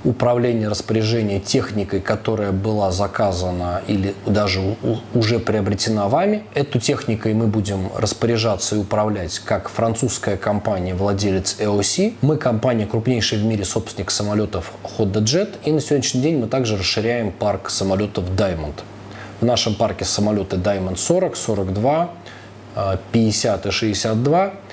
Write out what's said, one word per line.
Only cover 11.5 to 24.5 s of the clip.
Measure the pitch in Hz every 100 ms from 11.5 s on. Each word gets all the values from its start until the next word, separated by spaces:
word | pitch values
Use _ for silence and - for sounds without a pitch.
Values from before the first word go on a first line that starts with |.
| -
A | 107
O | 101
C. | 101 - 208 220
Мы | 135 156
компания, | 127 110 127 117 104
крупнейший | 117 117 123 - 107
в |
мире | 107 107
собственник | 95 113 - - 95
самолётов | - 104 104 104 92 - -
Honda | - - 104 107
Jet. | 110 160 214 -
И | 147
на | 151
сегодняшний | - 143 - 127
день | 143 160
мы | 110
также | 135 117 104
расширяем | 90 - 117 120 107
парк | - 104 101 -
самолётов | - 95 95 104 - 92 92
Diamond. | 98 82 73 71 - - - - - -
В |
нашем | 117 117 117
парке | 101 110 95
самолёты | 98 - 104 104 92 92
Diamond | 98 101 92 92
сорок, | - 170 - -
сорок | - 202 95
два, | 104 120 156 175 - - - - - - -
э, | 98 95 -
пятьдесят | 117 110 104 120 95 101
и |
шестьдесят | 95 110 101 113 110
два | 135 165 196